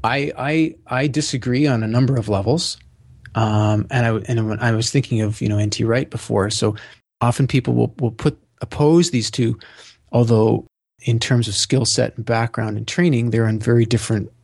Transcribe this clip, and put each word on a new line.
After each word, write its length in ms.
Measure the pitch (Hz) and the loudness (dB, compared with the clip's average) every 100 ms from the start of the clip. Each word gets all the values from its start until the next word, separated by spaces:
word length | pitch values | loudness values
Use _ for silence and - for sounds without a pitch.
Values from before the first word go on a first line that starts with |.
I, 280 | 110 135 147 - | -2 -2 -4 -4
I, 380 | 139 160 160 - - | -2 0 0 -4 -6
I 220 | 127 147 | -2 0
disagree 580 | 135 147 135 123 123 147 | -2 -4 -4 -2 0 2
on 160 | 120 | 0
a 60 | 110 | 0
number 300 | 120 131 135 | 2 2 0
of 120 | 104 | 0
levels. 480 | 98 107 156 - - - _ - - - | -2 0 0 -2 -10 -18 _ -20 -20 -8
Um, 540 | 110 110 107 107 107 - | -2 0 2 2 0 -2
and 160 | 127 117 | -2 0
I, 40 | 110 107 | -2 -2
and 220 | 117 110 | -2 -2
when 100 | 110 | -2
I 140 | 120 | 0
was 180 | 113 113 | 0 0
thinking 300 | 143 - 113 | -2 0 -2
of, 200 | 107 107 | -2 -2
you 80 | 113 | -2
know, 80 | 104 | 0
N 140 | 107 | -2
T 120 | - 113 | -2 0
Wright 240 | 120 - | 0 -2
before. 420 | 117 - 107 98 | -10 -4 -2 0
So 240 | - 110 104 - - _ _ | 0 -2 -2 -12 -20 _ _
often 260 | 120 - 135 | -2 0 0
people 260 | 135 127 | 0 0
will, 200 | 120 117 - | 0 0 -2
will 120 | 120 | -6
put, 260 | 104 147 - _ _ | 0 -2 -2 _ _
oppose 480 | 123 - 147 170 170 | -12 0 4 6 4
these 200 | 123 104 | 0 -2
two, 260 | - 117 113 - - - _ _ | -2 -2 -2 -12 -20 -20 _ _
although 560 | 117 117 110 110 113 - _ _ _ - | 2 4 4 4 2 -4 _ _ _ -2
in 140 | 117 | -2
terms 280 | - 123 107 | 2 0 0
of 80 | 98 | -4
skill 300 | - 131 113 | 0 0 0
set 300 | - 117 - | 0 -2 -4
and 100 | 117 | -4
background 520 | 113 117 - 110 107 | -2 -2 -4 -6 -6
and 100 | 113 | -6
training, 440 | - 175 123 117 | 0 2 2 0
they're 160 | 117 113 | 0 0
on 120 | 110 | 0
very 260 | 110 117 113 | 2 2 4
different 460 | 113 - 113 - _ | 0 0 -4 -4 _